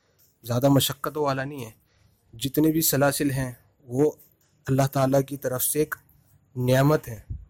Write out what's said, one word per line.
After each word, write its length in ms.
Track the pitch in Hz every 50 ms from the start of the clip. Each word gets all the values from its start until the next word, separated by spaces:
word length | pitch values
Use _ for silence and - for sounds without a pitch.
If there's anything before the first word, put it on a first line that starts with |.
| _ _ _ _ _ _ _ _ -
زیادہ 260 | 117 117 123 135 139
مشقت 480 | 139 127 - - 143 - - 151 139
والا 260 | 151 147 139 131 135 131
نہیں 220 | 143 151 135 113
ہے۔ 60 | 110 - _ _ _ _ _ _ _ _ _ _ _ -
جتنے 340 | 113 - 131 - 151 156 160
بھی 100 | 156 165
سلاسل 500 | 156 - 139 131 143 143 135 - 147 139
ہیں 200 | 131 135 131 123 123 - _ _ _ _ _
وہ 280 | 120 123 135 151 151 - - _ _ _ _ _ _ _ _ _
اللہ 220 | - 135 131 135
تعالیٰ 340 | 135 - 139 135 131 139 139 135
کی 100 | - 143
طرف 260 | - - 127 127 127 -
سے 160 | - - 147
ایک 160 | 156 151 - - _ _ _ _ _ _ _ _ _ _ -
نعمت 520 | 127 123 123 127 131 139 147 156 151 -
ہے، 120 | 127 113 101 - - - - -